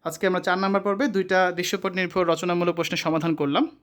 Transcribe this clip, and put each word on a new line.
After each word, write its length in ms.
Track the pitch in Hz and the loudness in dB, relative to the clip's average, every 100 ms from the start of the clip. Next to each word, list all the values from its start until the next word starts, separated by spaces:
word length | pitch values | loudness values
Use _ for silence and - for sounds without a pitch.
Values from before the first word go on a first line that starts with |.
| - | -8
আজকে 160 | 156 196 | -2 0
আমরা 120 | 180 165 | 0 0
চার 120 | 185 | 0
নাম্বার 180 | 196 196 202 | 2 0 0
পর্বে 180 | 196 269 196 | 0 0 0
দুইটা 220 | 185 185 185 175 | 2 4 2 0
দৃশ্যপট 340 | 175 196 190 185 | -4 -4 -4 -2
নির্ভর 220 | 180 185 170 | -2 0 2
রচনামূলক 420 | 160 180 175 175 170 | 2 0 0 0 0
প্রশ্নের 220 | 160 170 165 | -2 -2 0
সমাধান 260 | 160 170 156 | 0 0 0
করলাম। 240 | 143 147 302 - | 0 0 0 -4